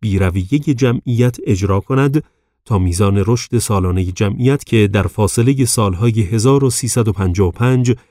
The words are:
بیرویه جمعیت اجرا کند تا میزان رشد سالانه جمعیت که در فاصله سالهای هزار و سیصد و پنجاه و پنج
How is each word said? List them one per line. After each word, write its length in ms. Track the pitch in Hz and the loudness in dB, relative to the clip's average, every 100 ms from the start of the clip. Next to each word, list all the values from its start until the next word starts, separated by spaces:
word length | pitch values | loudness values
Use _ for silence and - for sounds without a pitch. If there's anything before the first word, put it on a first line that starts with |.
بیرویه 720 | 110 95 92 92 92 147 151 | -2 0 0 -2 -2 -2 0
جمعیت 640 | 123 127 120 - 117 123 - | 0 0 0 -2 0 0 0
اجرا 360 | - 98 95 95 | -2 -2 0 -2
کند 440 | - 135 139 147 - _ _ _ | 0 0 0 0 -4 _ _ _
تا 140 | - 104 | -4 0
میزان 460 | 90 85 101 98 95 | 0 0 0 2 0
رشد 320 | 120 - 117 | -2 -2 -4
سالانه 540 | - 101 90 92 90 | -2 -2 0 -2 -4
جمعیت 520 | 90 101 98 123 139 | -2 -4 0 0 0
که 240 | - 113 101 | 0 2 2
در 140 | 101 | 2
فاصله 600 | 90 - 101 - 117 139 | -2 0 -2 2 0 2
سالهای 580 | 123 - 101 87 117 110 | 0 0 -2 0 0 0
هزار 420 | 95 113 120 139 | 0 0 2 4
و 60 | 135 | 2
سیصد 380 | - 113 - 113 | -2 -4 -2 0
و 40 | |
پنجاه 360 | 98 95 90 92 | 0 -2 0 0
و 20 | |
پنج 440 | - 123 127 123 110 _ | 0 0 0 0 -2 _